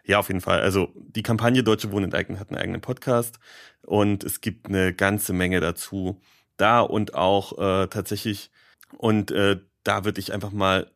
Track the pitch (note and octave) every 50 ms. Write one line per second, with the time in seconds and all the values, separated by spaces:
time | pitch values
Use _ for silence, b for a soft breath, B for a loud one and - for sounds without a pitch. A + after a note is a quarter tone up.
0 | B - G2 G#2 G2 - F#2+ F2+ - F#2 F#2 E2+ - F#2+ F#2 G2 F2 - - -
1 | - - - A2 A2 - A#2 A2 A#2 A#2 B2+ B2+ A#2 A2 A2 G2 - G#2+ G2 G2+
2 | F#2+ F2+ - F2+ F#2 - F#2+ F#2+ F#2+ - - - - F#2 F2+ F2+ - - B2+ -
3 | - C#3 B2 A#2+ A#2+ A#2+ - _ B B B B B B B B - - - G#2
4 | G2+ G#2 G2+ G2 - - - - - A2 F#2 - - - G2 F#2+ F#2+ F#2 F2 -
5 | G2 G2 G#2 G#2 - - F#2+ F2+ F2+ F2+ F#2 F2+ E2 E2+ F2 - - - G2 G2
6 | F#2 F2+ F#2+ b b b b b b b _ - G2 G#2+ A#2+ A#2+ G2+ - F2 G#2+
7 | G#2 - - C#2+ F2+ F#2 G2+ G2 F#2+ - - - G2 G2 F#2 F#2+ F#2+ F2+ - G#2+
8 | F#2 - G#2+ G2+ - A2+ G2+ - - - b b b b b b - _ - -
9 | - A2+ G#2+ G#2+ G2+ - - F#2+ G2+ G2+ G2 F2+ - _ _ _ _ - G2+ G#2
10 | F#2+ G#2+ - G2 F#2+ - - G2+ G2+ G2+ G2 G2+ F#2+ F#2+ F#2+ F#2+ - - _